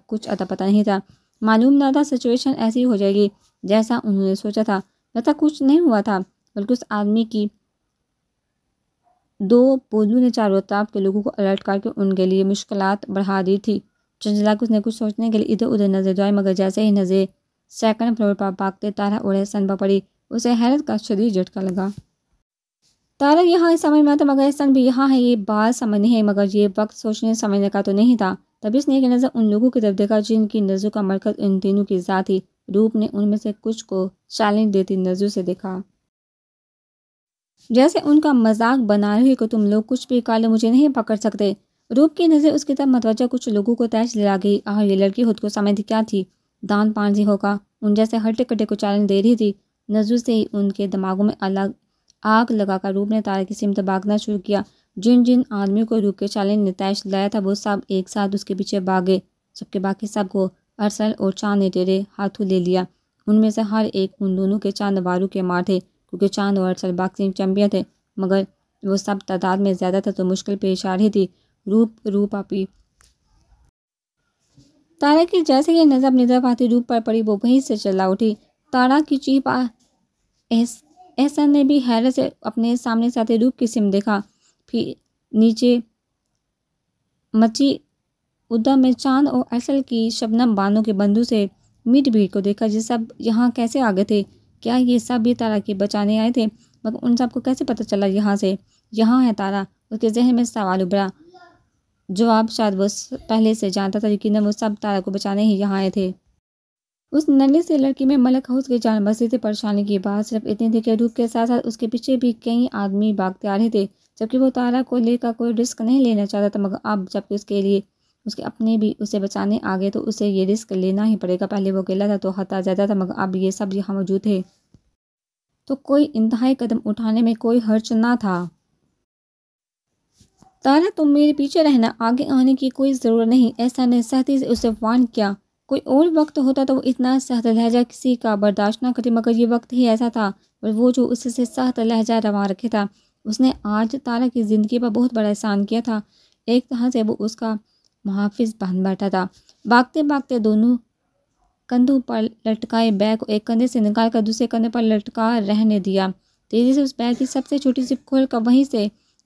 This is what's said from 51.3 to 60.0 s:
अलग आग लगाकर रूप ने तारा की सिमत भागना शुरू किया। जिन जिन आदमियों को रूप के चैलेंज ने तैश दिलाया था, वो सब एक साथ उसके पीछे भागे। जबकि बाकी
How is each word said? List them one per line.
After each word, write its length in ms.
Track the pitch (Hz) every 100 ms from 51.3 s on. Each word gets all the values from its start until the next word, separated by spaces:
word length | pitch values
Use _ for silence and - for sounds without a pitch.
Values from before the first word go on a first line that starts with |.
| -
अलग 320 | 190 196 196 - _ _ _ _
आग 280 | 214 220 233
लगाकर 420 | 220 202 190 196
रूप 160 | 196 208
ने 120 | 220
तारा 220 | 208 196
की 100 | 190
सिमत 260 | 208 202 196
भागना 380 | 196 190 202 214
शुरू 220 | - 208
किया। 240 | 196 202 208 _ _ -
जिन 240 | 214 247
जिन 220 | 240 247 254
आदमियों 340 | 202 196 202 226
को 120 | 226
रूप 200 | 202 190
के 100 | 202
चैलेंज 380 | 208 196 214 196
ने 60 |
तैश 320 | 185 196 202
दिलाया 260 | 196 196 202
था, 100 | 214
वो 160 | 190 202
सब 260 | 214 202 -
एक 180 | 190 185
साथ 200 | 214 196
उसके 260 | 196 - 190
पीछे 240 | 196 202
भागे। 420 | 185 190 180 190 - _ _ -
जबकि 240 | - 196
बाकी 280 | 196 196